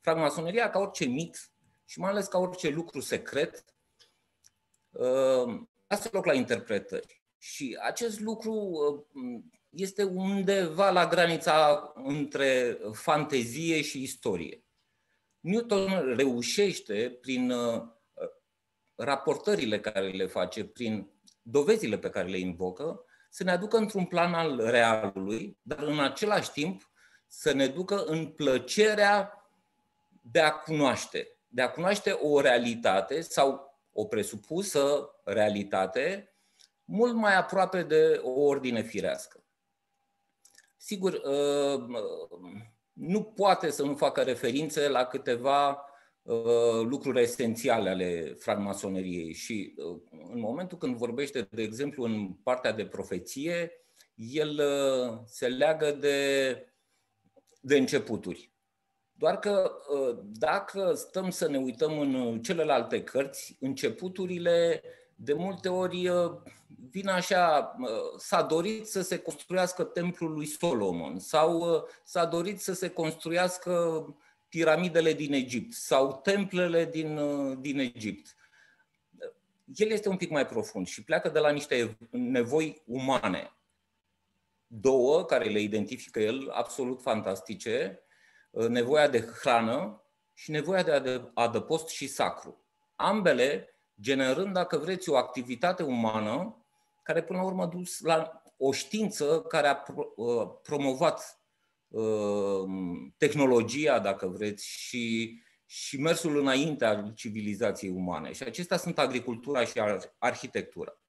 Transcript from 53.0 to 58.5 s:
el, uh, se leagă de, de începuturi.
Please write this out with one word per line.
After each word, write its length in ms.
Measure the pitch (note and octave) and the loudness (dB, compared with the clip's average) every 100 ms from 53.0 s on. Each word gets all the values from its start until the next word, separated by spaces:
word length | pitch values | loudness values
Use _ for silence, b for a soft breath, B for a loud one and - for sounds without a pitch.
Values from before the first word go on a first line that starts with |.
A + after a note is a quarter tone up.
| F#2 F#2 - C3+ D3+ F3 E3+ - b b b _ | -6 -6 -6 -8 -4 -4 -6 -10 b b b _
el, 440 | A2+ C#3+ D3+ D3 | -8 -2 -2 0
uh, 580 | C#3+ C#3+ C#3 C3 B2 A2+ A2+ | 0 2 2 2 0 -6 -12
se 220 | - B2 | -4 -4
leagă 440 | B2+ D3 D#3 D3+ | 2 2 2 0
de, 760 | C#3+ C#3+ C#3 C#3 C#3 C3+ A#2+ - _ _ _ _ _ _ _ _ _ | 0 0 2 2 2 2 -2 -10 _ _ _ _ _ _ _ _ _
de 160 | C3 C#3+ | 4 4
începuturi. 760 | C3 C#3+ - G#2+ F2+ E2+ - | 6 0 -2 -6 -6 -10 -14